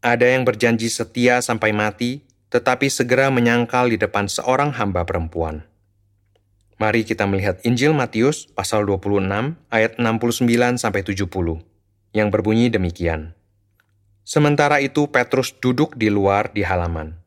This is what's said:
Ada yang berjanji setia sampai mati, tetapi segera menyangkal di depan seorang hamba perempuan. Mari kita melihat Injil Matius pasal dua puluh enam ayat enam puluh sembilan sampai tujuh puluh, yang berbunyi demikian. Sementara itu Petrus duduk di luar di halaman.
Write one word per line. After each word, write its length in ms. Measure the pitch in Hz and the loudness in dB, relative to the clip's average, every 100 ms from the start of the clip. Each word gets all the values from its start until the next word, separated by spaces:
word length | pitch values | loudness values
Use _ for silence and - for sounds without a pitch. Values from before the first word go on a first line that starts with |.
Ada 340 | 120 117 123 131 | 0 4 4 4
yang 80 | |
berjanji 460 | 123 113 117 117 113 | 0 0 0 2 -2
setia 500 | - 113 - 123 123 | -6 -8 0 2 2
sampai 320 | 123 113 110 | 0 0 0
mati, 540 | 104 107 - 120 139 _ _ _ | 0 -2 -2 -6 -6 _ _ _
tetapi 400 | 123 123 127 139 | -2 0 0 0
segera 400 | - 117 127 135 | -2 0 2 4
menyangkal 640 | 131 120 120 117 123 123 | 4 4 2 2 0 0
di 80 | 113 | 0
depan 320 | 104 104 101 | -2 -2 -4
seorang 400 | - 123 131 143 120 | -4 -2 0 0 -2
hamba 240 | 104 90 | -2 -2
perempuan. 640 | 87 87 82 82 80 78 - _ _ _ _ _ _ _ _ _ _ _ | -4 -4 -6 -6 -6 -8 -16 _ _ _ _ _ _ _ _ _ _ _
Mari 240 | 107 117 | 0 0
kita 240 | 107 110 98 | 0 -2 0
melihat 320 | 98 98 92 120 | 0 -2 -2 -2
Injil 240 | 120 139 | 0 2
Matius 560 | 156 123 107 127 151 - | 0 -2 0 0 0 -8
pasal 400 | - 95 110 101 | -10 -2 -2 0
dua 140 | 98 | -2
puluh 180 | 101 101 | 0 0
enam 400 | 95 98 131 165 _ | 0 -2 -4 -8 _
ayat 300 | 113 113 - | 0 0 0
enam 160 | 117 113 | -2 0
puluh 100 | 117 | -2
sembilan 480 | 117 123 117 120 123 | 0 2 2 2 0
sampai 240 | 143 101 | -2 -4
tujuh 240 | 95 98 95 | -4 -4 -4
puluh, 320 | 95 85 82 - _ _ _ _ 107 | -2 -4 -4 -10 _ _ _ _ -2
yang 160 | 104 | 0
berbunyi 400 | 98 95 110 120 | 0 2 2 2
demikian. 640 | 113 90 82 85 82 78 - _ _ _ _ _ _ _ _ - | 0 -2 -2 -4 -4 -8 -18 _ _ _ _ _ _ _ _ -4
Sementara 500 | 156 147 147 147 147 | 2 2 4 2 2
itu 240 | 139 151 147 | 0 0 0
Petrus 480 | 127 123 135 123 - | 0 0 0 -2 -2
duduk 380 | 127 127 156 - | -2 0 -2 0
di 140 | 107 | 0
luar 400 | 104 98 101 107 | 2 2 2 0
di 100 | 104 | -4
halaman. 560 | 90 92 87 80 78 80 | -2 -2 -2 -6 -8 -14